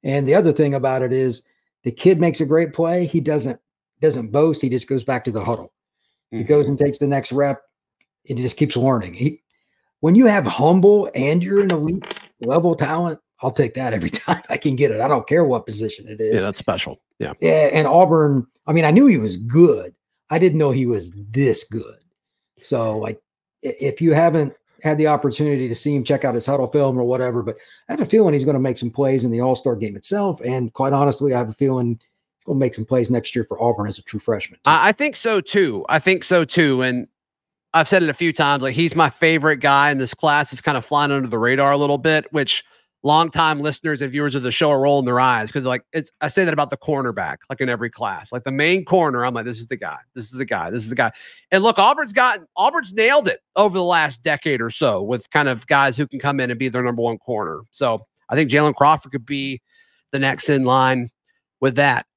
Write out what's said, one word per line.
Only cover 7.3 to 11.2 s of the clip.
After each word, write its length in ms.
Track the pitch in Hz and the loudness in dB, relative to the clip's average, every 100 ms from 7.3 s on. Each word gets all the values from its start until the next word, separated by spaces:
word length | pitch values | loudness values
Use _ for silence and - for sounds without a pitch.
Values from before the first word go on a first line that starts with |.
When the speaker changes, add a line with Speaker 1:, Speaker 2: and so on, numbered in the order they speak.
Speaker 1:
rep, 300 | 131 143 135 _ _ _ _ _ _ - | -2 -2 -4 _ _ _ _ _ _ -10
and 100 | 123 | -6
he 60 | |
just 120 | 127 - | -4 -2
keeps 200 | 151 120 | -2 2
learning. 380 | 131 123 98 | 0 0 -2
He, 280 | 85 139 - _ _ _ _ _ _ | -4 -4 -4 _ _ _ _ _ _
when 140 | 156 | 4
you 120 | 202 247 | 6 6
have 200 | 202 127 | 4 0
humble 640 | - 147 185 196 208 196 | 0 4 6 6 4 2
and 280 | - | -2